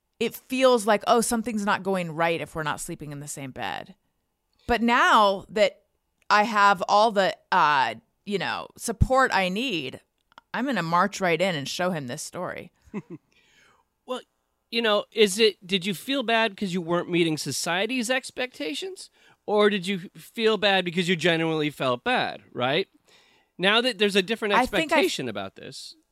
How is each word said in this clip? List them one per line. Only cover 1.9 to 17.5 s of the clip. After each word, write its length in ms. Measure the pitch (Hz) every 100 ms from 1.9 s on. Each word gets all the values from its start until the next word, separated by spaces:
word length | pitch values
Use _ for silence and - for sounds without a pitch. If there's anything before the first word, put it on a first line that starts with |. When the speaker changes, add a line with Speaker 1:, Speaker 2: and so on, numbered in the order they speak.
| 190 170 156
Speaker 1:
right 240 | 170 165
if 160 | 147 160
we're 80 |
not 160 | 151 -
sleeping 320 | - 165 151
in 80 | 143
the 80 | 147
same 240 | - 135
bed. 440 | 127 101 53 - - _ _ _ _ _ _ -
But 160 | 233
now 600 | 233 247 349 254 202 196 -
that 320 | 214 202 - _ _ _ _ -
I 140 | 208
have 380 | 214 214 202 185 -
all 240 | 208 226
the, 240 | 202 180 - -
uh, 440 | 185 151 143 117 113 _ _ -
you 120 | 196
know, 300 | 135 98 - -
support 580 | - - 214 262 254 196
I 140 | 180
need, 500 | 190 262 170 131 - _ _ _ - _ 196
I'm 120 | 269
gonna 160 | 214
march 360 | 165 170 196 -
right 220 | 185 165
in 140 | 190 156
and 120 | 131
show 220 | - 180
him 160 | 170 127
this 160 | 147
story. 500 | - 170 175 - 180 _ _
<laughs> 80 | 208 - 170 _ _ _ _ _ _ _ _ -
Speaker 2:
Well, 160 | 247 - _ _ _ -
you 100 | 233
know, 240 | 220 208 -
is 280 | - 214 196
it, 260 | 220 - 175
did 200 | 190 185
you 80 |
feel 300 | 165 - 277
bad 320 | 220 226 220 202
'cause 160 | 202
you 80 | 180
weren't 280 | 165 175 160
meeting 280 | 165 165 151
society's 720 | 147